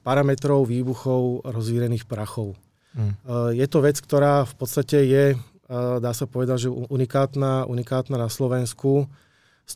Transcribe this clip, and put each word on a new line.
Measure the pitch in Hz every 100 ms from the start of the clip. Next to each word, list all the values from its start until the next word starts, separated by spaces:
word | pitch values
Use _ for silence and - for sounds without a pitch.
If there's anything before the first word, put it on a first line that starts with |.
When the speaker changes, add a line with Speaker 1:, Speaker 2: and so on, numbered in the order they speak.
Speaker 1:
parametrov | - 135 143 135 143 139 123
výbuchov | 120 127 123 135 127 127 123 131
rozvírených | 117 110 117 120 117
prachov. | 117 107 107 - 104 95 _ _ _
Speaker 2:
Mhm. | 123 104
Speaker 1:
E, | 101 127 120 117 117
je | 139
to | 156
vec, | 143 143
ktorá | - 147 143 143
v | 131 -
podstate | 127 - - 147 135
je, | 135 139
e, | 131 - _ - 123 123 123
dá | 120
sa | 117 135
povedať, | 127 127 127 123
že |
u-, | 123 120
unikátna, | 135 123 139 139 139 135 131 131
unikátna | 123 120 131 123 131
na | 117
Slovensku | - 131 127 120 - 135 139 143 - _ _ _ _
z | -